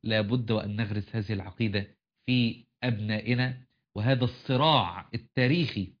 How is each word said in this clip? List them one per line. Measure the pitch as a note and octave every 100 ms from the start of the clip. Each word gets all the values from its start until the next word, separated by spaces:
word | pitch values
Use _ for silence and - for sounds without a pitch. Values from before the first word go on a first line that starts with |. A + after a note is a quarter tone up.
لابد | A2 A2 G#2 B2+ A#2
وأن | A2 G2+ G#2
نغرس | A2 G#2 G2 A2+
هذه | G2+
العقيدة | G#2 F#2 - A2+ G2 G2+ _ _ _ -
في | B2+ A#2 - - _
أبنائنا. | B2 G#2+ G#2+ G#2+ A2 B2 B2+ B2+ - _ _ -
وهذا | A2+ C3+
الصراع | B2+ - - B2+ D3+ C#3+ F2+ F2+ -
التاريخي | A#2+ - - B2+ E3+ B2+ - F2+ -